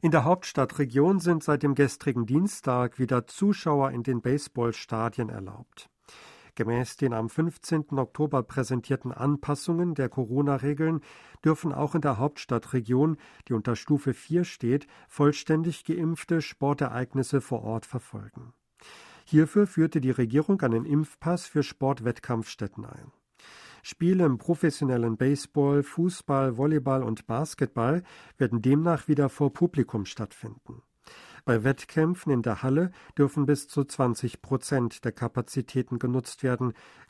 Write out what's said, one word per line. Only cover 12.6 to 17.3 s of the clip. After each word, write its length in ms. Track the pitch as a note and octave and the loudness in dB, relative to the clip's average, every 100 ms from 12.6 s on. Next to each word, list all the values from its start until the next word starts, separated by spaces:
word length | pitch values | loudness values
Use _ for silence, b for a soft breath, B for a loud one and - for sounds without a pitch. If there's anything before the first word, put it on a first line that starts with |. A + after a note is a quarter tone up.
| - C3 A2 B2+ D3+ D#3 B B - | 0 -4 0 2 2 0 B B -4
die 60 | |
unter 200 | A#2 G#2+ | -2 0
Stufe 400 | A#2 - D3 C#3+ | -4 0 0 0
vier 300 | A#2 - E3+ | -4 -2 -2
steht, 420 | F3 - A#2 C#3 - B B | -2 -4 -2 -2 -2 B B
vollständig 760 | - D3 D3 - D#3 E3 - | 2 2 2 0 0 0 -6
geimpfte 580 | - E3+ E3 E3 - E3 | -6 -2 -2 -4 -2 -2
Sportereignisse 1000 | - - C#3+ C#3+ C3 A#2 B2+ C3+ C3 | -2 -2 0 0 -2 -2 -4 -2 2